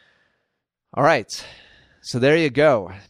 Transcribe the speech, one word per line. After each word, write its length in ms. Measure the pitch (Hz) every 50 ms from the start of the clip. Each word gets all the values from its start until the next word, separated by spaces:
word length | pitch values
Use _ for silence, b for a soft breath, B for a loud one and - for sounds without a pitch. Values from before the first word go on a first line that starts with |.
| b b b b b b b b b b b b b b _ _ _ _ -
All 100 | - 139
right. 420 | 156 160 123 98 - - - - B B B B B B B B B B B
So 180 | B - - 120
there 180 | 120 139 156
you 120 | 170 165 143
go. 440 | 117 139 151 156 131 107 92 85 95 98 B B